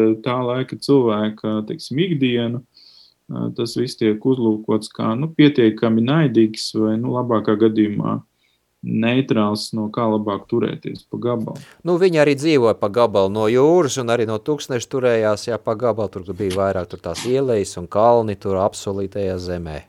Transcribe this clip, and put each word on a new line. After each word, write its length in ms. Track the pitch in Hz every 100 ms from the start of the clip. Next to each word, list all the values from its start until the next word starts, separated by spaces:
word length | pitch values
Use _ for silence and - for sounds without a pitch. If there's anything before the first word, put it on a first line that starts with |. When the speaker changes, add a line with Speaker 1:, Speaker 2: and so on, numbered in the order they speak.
| 110 110
Speaker 1:
tā 180 | 123 127
laika 400 | 123 127 127 113
cilvēka, 840 | - 139 117 104 107 107 107 107
teiksim, 360 | 107 104 - 131
ikdienu, 600 | 185 147 127 120 117 120 - _ _ _ _ _ - 123 117
tas 260 | 113 117 -
viss 220 | 127 -
tiek 220 | 110 107
uzlūkots 680 | 131 127 113 107 110 107 107
kā, 220 | - 113
nu, 140 | 113 160
pietiekami 760 | 160 147 143 110 107 117 113
naidīgs 680 | 117 147 147 113 110 110 -
vai, 220 | 110 110 110
nu, 160 | 127
labākā 420 | 123 120 110 107 107
gadījumā 640 | 113 107 104 104 110 110 - _ _ _ _ _
neitrāls, 880 | 120 113 113 127 131 113 104 107 -
no 160 | 113 107
kā 160 | 123 113
labāk 400 | 107 104 98 -
turēties 580 | 120 104 - - - -
pa 100 | 107
gabalu. 420 | 120 117 110 - - -
Speaker 2:
Nu, 140 | 165 175
viņi 220 | 185 160
arī 140 | 147 131
dzīvoja 400 | 160 147 117 98
pa 100 | 107
gabalu 440 | 107 117 101 98
no 140 | 107 110
jūras 500 | 123 147 180 143 135
un 140 | 117
arī 160 | 120 110
no 100 | 107
tūkstneša 520 | 151 147 - 123 -
turējās, 560 | 135 123 113 107 104 -
jā, 100 | 110
pa 160 | -
gabalu. 380 | 107 120 110 101
Tur 240 | 98 90 92
bija 200 | 98 92
vairāk, 340 | 98 95 87
tur 120 | 90
tās 220 | 90 85 117
ielejas 500 | 131 135 110 95 -
un 100 | 87
kalni 460 | 101 117 120 110 98
tur 220 | 104 95
apsolītajā 800 | 101 - - 98 95 101 98 92
zemē. 420 | 90 87 85 76